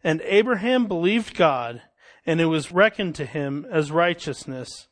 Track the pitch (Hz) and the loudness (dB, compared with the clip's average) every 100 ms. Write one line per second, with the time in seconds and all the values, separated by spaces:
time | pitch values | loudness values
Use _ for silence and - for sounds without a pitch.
0 | 170 160 - 202 220 214 226 254 220 175 | 0 -2 2 2 2 0 0 0 0 0
1 | 175 226 214 - 165 131 117 120 _ _ | 2 0 -2 2 2 2 -4 -10 _ _
2 | _ _ - 160 165 160 139 175 214 214 | _ _ -2 0 2 0 -2 4 4 2
3 | 185 156 143 156 139 143 247 170 147 160 | -6 -6 -8 -4 -4 -6 -2 -2 0 2
4 | 175 175 - 131 - 131 123 - - | 2 0 -8 -10 -10 -12 -12 -16 -20